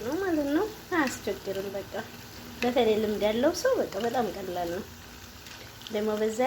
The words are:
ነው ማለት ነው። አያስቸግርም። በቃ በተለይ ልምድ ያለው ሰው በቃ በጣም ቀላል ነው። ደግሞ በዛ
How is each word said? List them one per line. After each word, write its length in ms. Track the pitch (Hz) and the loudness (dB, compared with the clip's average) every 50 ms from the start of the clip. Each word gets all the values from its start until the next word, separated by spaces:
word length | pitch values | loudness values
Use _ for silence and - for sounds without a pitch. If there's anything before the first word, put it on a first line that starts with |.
ነው 120 | 208 233 294 370 | -4 -2 -2 0
ማለት 300 | 392 370 330 302 285 277 | 2 2 2 2 2 4
ነው። 180 | 285 330 427 427 427 - - - | 2 2 2 0 -2 -8 -6 0
አያስቸግርም። 800 | 370 330 285 247 - - - 220 190 - - 196 190 196 190 202 | 2 2 2 2 0 -2 -4 -4 -4 -4 -4 -4 -4 -4 -4 -6
በቃ 220 | 196 196 180 - - 202 220 - - - - - - - - - - - | -6 -6 -8 -6 -8 -8 -8 -8 -12 -14 -16 -16 -14 -14 -14 -14 -4 -2
በተለይ 380 | - 247 247 262 240 220 214 | 0 2 4 4 6 6 6
ልምድ 260 | 208 220 208 214 196 | 4 4 2 2 2
ያለው 300 | 196 214 220 233 254 320 359 | 2 2 4 4 4 4 4
ሰው 180 | - - 523 523 | 4 4 4 4
በቃ 180 | 359 - - - 196 | 4 2 0 -2 -2
በጣም 280 | 226 233 247 254 233 196 | -2 0 2 2 0 0
ቀላል 380 | 165 196 190 185 175 180 175 170 | -2 -4 -6 -4 -4 -2 -2 -2
ነው። 120 | 170 196 - - - - - - - - - - - - - - - - - - - - - - | -2 -4 -6 -8 -12 -16 -16 -16 -16 -16 -16 -16 -16 -16 -16 -16 -16 -14 -16 -16 -16 -14 -8 -4
ደግሞ 200 | 214 208 214 214 214 | -2 0 0 2 2
በዛ 260 | 214 214 220 214 240 254 | 2 2 2 2 2 2